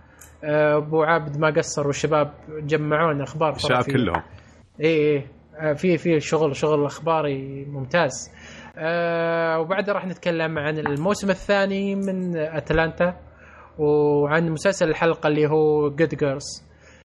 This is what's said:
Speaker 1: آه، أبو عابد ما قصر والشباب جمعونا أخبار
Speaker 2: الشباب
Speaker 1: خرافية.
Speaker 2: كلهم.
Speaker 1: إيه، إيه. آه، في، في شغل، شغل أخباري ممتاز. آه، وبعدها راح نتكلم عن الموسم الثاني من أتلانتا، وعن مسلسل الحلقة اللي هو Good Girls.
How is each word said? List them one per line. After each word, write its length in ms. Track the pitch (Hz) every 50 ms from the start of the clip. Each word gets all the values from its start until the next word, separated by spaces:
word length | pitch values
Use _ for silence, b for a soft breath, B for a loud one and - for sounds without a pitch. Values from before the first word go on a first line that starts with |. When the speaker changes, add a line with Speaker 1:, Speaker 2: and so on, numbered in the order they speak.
| B B B B B B B B 156
Speaker 1:
آه، 320 | 151 151 151 151 151 151
أبو 260 | 151 151 151 160 160
عابد 360 | 151 160 165 160 151 143 143 151
ما 120 | 160 156
قصر 360 | 147 165 - - - 156 143
والشباب 460 | 143 135 - - 147 156 151 143 143 - - - 151
جمعونا 760 | 156 156 147 143 156 151 151 151 151 156 170 160 147 139 135
أخبار 280 | - - 156 160 151 135
Speaker 2:
الشباب 160 | - - 139
Speaker 1:
خرافية. 200 | 127 127 120 139
Speaker 2:
كلهم. 300 | 139 127 117 85 85 85 - B B B B B B B B _ _ -
Speaker 1:
إيه، 160 | 151 165 165
إيه. 300 | 151 147 151 147 139 139 - - - - - -
آه، 160 | - 156 156
في، 260 | 143 - 185 185 170 151
في 220 | - 175 160 147
شغل، 360 | - - 165 151 160 143 131
شغل 280 | - 160 151 156 143 143
أخباري 800 | 135 - - 151 165 165 156 151 147 139 135 135 139 139 139 139
ممتاز. 680 | 143 143 135 131 131 170 175 160 131 - - - - B B B B B B B B B
آه، 840 | - 156 165 170 170 170 170 170 165 165 165 165 165 165 165 160 160
وبعدها 340 | 160 165 190 202 196 202 202
راح 120 | 185 180
نتكلم 520 | 185 165 - - 175 170 165 160 160 160 151
عن 200 | 143 156 156 156
الموسم 520 | 147 147 143 143 165 202 208 - 196 196
الثاني 640 | 185 - - - 202 196 196 196 196 196 196 196 196
من 420 | 196 196 196 190 185 185 180 170
أتلانتا، 800 | 160 151 160 160 151 - - 156 160 160 160 160 - 175 180 175 - - B B B B B B B B B B 165
وعن 720 | 151 147 151 151 147 147 147 147 143 143 156 165 170 165
مسلسل 380 | 160 143 - 196 190 - 180 160
الحلقة 380 | 151 - 170 165 156 - -
اللي 200 | 151 151 151 151
هو 440 | 143 156 156 156 151 151 151 147 143
Good 240 | 143 151 165 139 156
Girls. 460 | - 147 139 135 143 - - - - - b b b b b b b b _ _